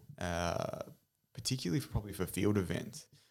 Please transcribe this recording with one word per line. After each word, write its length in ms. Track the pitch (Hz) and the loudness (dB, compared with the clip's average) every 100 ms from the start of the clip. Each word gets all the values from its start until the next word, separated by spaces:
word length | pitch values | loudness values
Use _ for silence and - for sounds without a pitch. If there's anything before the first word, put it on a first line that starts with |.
| - - | -18 -6
uh, 640 | 87 85 85 - 50 - - - _ _ _ | -2 2 2 2 -2 -4 -10 -14 _ _ _
particularly 460 | - - 131 175 156 | -6 -2 -2 2 0
for, 100 | - | 2
probably 240 | - 101 | -2 -2
for 140 | 92 87 | -4 -2
field 300 | 92 101 104 | 4 6 6
events. 500 | 90 - - - - - _ | 4 -2 -4 -10 -16 -20 _